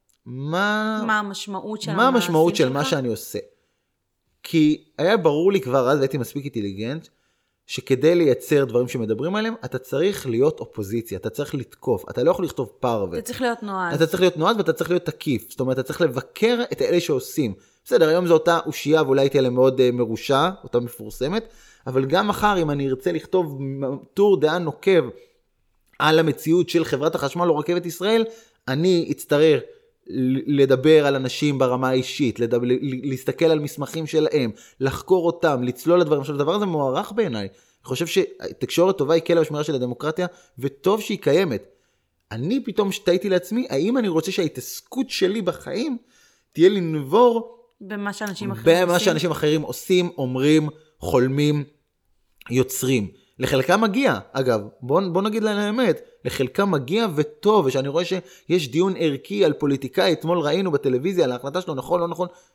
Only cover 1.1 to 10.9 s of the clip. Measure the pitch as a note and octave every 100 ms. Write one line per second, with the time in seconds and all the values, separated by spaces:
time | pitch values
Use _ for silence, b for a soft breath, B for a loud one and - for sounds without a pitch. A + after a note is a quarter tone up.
1.1 | G#3+ G3+ F#3+ G#3 F#3+ G#3+ G#3+ - E3+ B3+
2.1 | B3 - D#3+ E3+ G#3 C3 C#3 - D3 B2
3.1 | G#2 - G2 - _ _ _ _ _ _
4.1 | _ _ _ - E3 D3+ D3+ _ - E3+
5.1 | A3 D#3+ D3 F#3 G3 B2+ C3+ B2 C#3+ C3
6.1 | C#3 A#2 C#3+ C3+ A#2 G2+ G2 A2+ D#3+ -
7.1 | _ _ _ _ _ - - - B2+ D#3
8.1 | F3 D3+ A#2+ - D3 B2+ A#2+ B2 C3 A2
9.1 | G#2+ D#3+ G#3 A3+ A3+ C3 - - C#3 F#3+
10.1 | F#3+ C3 A2+ D3 - - - G2